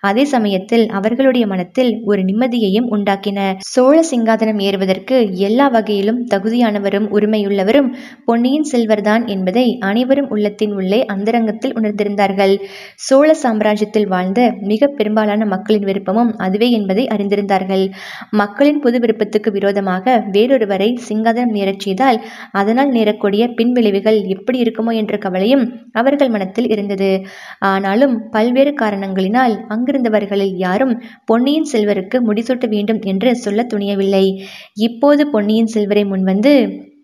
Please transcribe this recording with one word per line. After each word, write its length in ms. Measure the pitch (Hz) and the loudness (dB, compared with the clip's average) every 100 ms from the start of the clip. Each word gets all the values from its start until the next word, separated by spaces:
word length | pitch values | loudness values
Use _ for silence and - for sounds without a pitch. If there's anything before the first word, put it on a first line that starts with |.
அதே 220 | 202 208 | 0 2
சமயத்தில் 640 | 285 262 214 190 196 233 220 | 2 2 0 -2 0 0 2
அவர்களுடைய 580 | 196 202 240 269 247 214 | 0 -2 2 2 2 0
மனத்தில் 540 | 185 180 - 254 214 208 | -2 -4 0 0 0 -2
ஒரு 160 | 202 | 0
நிம்மதியையும் 720 | 190 208 254 240 208 202 240 | 0 0 0 0 0 0 0
உண்டாக்கின. 600 | 208 202 196 202 196 196 190 | -2 -2 -2 -4 -4 -4 -4
சோழ 460 | - - 254 311 320 | -4 2 4 4 4
சிங்காதனம் 480 | 247 226 220 220 214 | 0 0 2 0 0
ஏறுவதற்கு 760 | 196 196 190 190 - 262 214 180 | 0 0 0 -2 0 2 2 0
எல்லா 320 | 196 233 277 | 0 2 4
வகையிலும் 600 | 233 214 202 196 247 240 | 2 0 -2 0 -2 -2
தகுதியானவரும் 840 | 196 202 240 233 208 196 202 214 | -2 0 0 0 0 0 0 0
உரிமையுள்ளவரும் 800 | 208 214 214 196 202 196 269 262 - - - - | 0 2 0 0 0 4 4 2 -4 -18 -8 -2
பொன்னியின் 400 | 233 247 294 302 | 0 2 0 0
செல்வர்தான் 540 | 247 220 214 208 220 233 | 0 2 0 2 0 0
என்பதை 520 | 196 185 214 247 - | -2 0 2 0 0
அனைவரும் 520 | 196 214 254 269 277 | -2 0 0 0 0
உள்ளத்தின் 440 | 214 208 208 214 | -2 -2 -2 -4
உள்ளே 320 | 202 185 214 247 | -2 0 0 0
அந்தரங்கத்தில் 680 | 196 208 233 220 220 262 | -2 -2 0 0 -2 -4
உணர்ந்திருந்தார்கள். 840 | 233 214 202 208 202 196 196 196 196 196 - - _ | -2 -4 -2 -4 0 0 0 0 0 -4 -16 -20 _
சோழ 400 | - 269 302 311 | 2 4 6 4
சாம்ராஜ்யத்தில் 640 | 254 214 214 214 208 220 202 | 2 0 0 0 0 0 0
வாழ்ந்த 460 | 185 185 196 247 - | 0 0 2 2 0
மிக 280 | 196 214 285 | -4 0 0
பெரும்பாலான 580 | 285 208 214 214 208 214 | 0 -2 0 0 0 -2
மக்களின் 380 | 202 214 214 | -4 0 0
விருப்பமும் 520 | 202 196 196 202 240 214 | 0 -4 -2 0 0 -2
அதுவே 360 | 185 202 240 | -4 0 2
என்பதை 360 | 233 196 190 262 | 0 0 -2 0
அறிந்திருந்தார்கள். 840 | 208 202 202 202 196 190 190 190 190 - - - | -2 -2 -2 0 -2 0 0 -2 -4 -16 -16 -4
மக்களின் 500 | 208 202 208 285 294 | -2 0 2 2 4
பொது 200 | 262 247 | 0 2
விருப்பத்துக்கு 520 | 233 226 208 214 214 | 0 0 0 0 -2
விரோதமாக 720 | 196 196 202 196 185 185 247 208 | 0 0 0 -2 -2 2 0 2
வேறொருவரை 680 | 196 240 269 208 190 208 240 - | 0 4 2 2 0 0 -2 -4
சிங்காதனம் 420 | 220 226 226 247 | -2 0 0 0
நேரச் 280 | 208 196 190 | 0 -2 -2
செய்தால் 460 | 196 190 262 240 - - - | -4 0 2 0 -4 -18 -8
அதனால் 400 | 196 202 233 285 | -2 0 2 2
நேரக்கூடிய 600 | 240 208 220 202 202 240 240 | 2 0 0 0 0 0 0
பின்விளைவுகள் 720 | 233 247 214 196 220 220 190 | 0 2 2 2 2 0 0
எப்படி 360 | 190 - 254 | -4 -2 0
இருக்குமோ 340 | 226 214 226 226 | -2 -2 -4 -2
என்ற 120 | 208 | -4
கவலையும் 640 | 208 202 180 202 277 240 - - | -4 -4 -2 2 2 0 -6 -8
அவர்கள் 380 | 220 254 285 269 | 0 0 2 2
மனத்தில் 400 | 214 190 190 247 | 0 -4 -4 -2
இருந்தது. 520 | 208 202 196 196 190 190 - - - | -2 -2 -2 0 0 -4 -16 -20 -4
ஆனாலும் 680 | 196 196 196 208 277 226 - | -2 0 0 2 2 0 -2
பல்வேறு 440 | 220 233 254 277 294 | 0 2 4 2 2
காரணங்களினால் 720 | 220 196 196 190 190 233 254 202 - | -2 -2 -4 -2 0 2 0 0 -6
அங்கிருந்தவர்களில் 840 | 214 254 269 240 214 196 202 196 180 | -4 -2 0 2 0 0 -2 -2 -2
யாரும் 460 | 185 190 269 226 - - - | -2 0 0 -2 -6 -20 -2
பொன்னியின் 400 | 233 262 302 311 | 0 2 0 0
செல்வருக்கு 480 | 233 208 202 190 254 233 | 0 0 0 -2 -2 0
முடிசூட்ட 400 | 208 233 247 240 | -2 -2 -2 -2
வேண்டும் 340 | 208 208 220 | -2 -2 -2
என்று 340 | 202 190 233 247 | -2 0 0 0
சொல்ல 300 | 208 202 240 | -2 -2 -2
துணியவில்லை. 680 | 208 202 202 196 196 196 190 196 - - | -4 -2 -2 0 2 2 0 -10 -20 -18
இப்போது 540 | - 226 233 285 294 294 | -4 -4 2 2 4 2
பொன்னியின் 380 | 220 208 214 226 | 0 0 0 0
செல்வரை 400 | 220 208 208 202 | 0 0 0 0
முன்வந்து 720 | 190 190 190 247 285 202 - - _ | 0 0 2 4 4 2 -4 -18 _